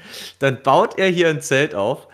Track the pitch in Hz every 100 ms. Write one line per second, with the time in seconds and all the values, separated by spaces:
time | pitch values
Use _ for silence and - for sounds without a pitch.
0 | - - - - 135 127 131 151 220 -
1 | 190 175 165 151 - 135 151 101 101 151
2 | -